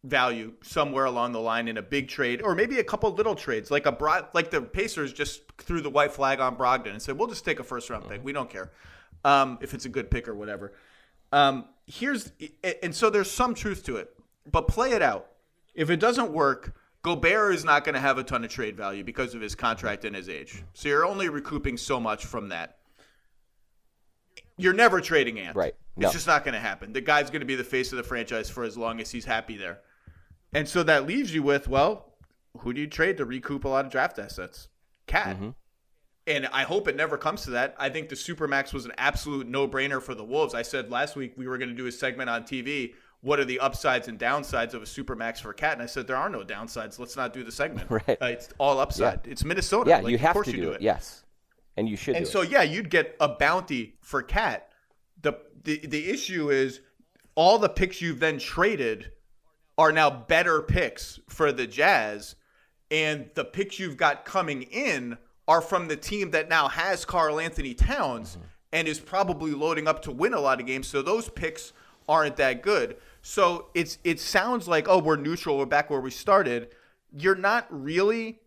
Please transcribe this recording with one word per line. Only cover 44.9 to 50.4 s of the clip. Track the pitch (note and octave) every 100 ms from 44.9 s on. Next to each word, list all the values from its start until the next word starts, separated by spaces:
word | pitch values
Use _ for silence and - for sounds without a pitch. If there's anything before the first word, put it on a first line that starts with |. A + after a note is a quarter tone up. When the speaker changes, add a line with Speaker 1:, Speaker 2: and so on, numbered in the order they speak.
| - C3+ A#2 A2+ A#2
Speaker 1:
for | A2
Cat? | - D3+
And | C#3
I | A#2+
said, | C3+ B2
"There | C3
are | F3
no | D3+
downsides. | G2 G#2 A#2 A#2+ G#2+ A2
Let's | A#2+ C#3
not | B2
do | B2+
the | A2+
segment." | A#2 D3+ - -
Speaker 2:
<laughs> |
Right. | A2 - B2
Speaker 1:
Uh, | B2+
it's | A#2+ - -
all | C#3 C3+
upside. | C3+ - A#2 -
Speaker 2:
Yeah. | A#2
Speaker 1:
It's | A#2 D3+
Minnesota. | F3+ F3 G3+ A#3+
Speaker 2:
Yeah, | C3+
Speaker 1:
Like, | A2+
Speaker 2:
you | A#2+
Speaker 1:
of |
Speaker 2:
have | D#3
Speaker 1:
course | F#3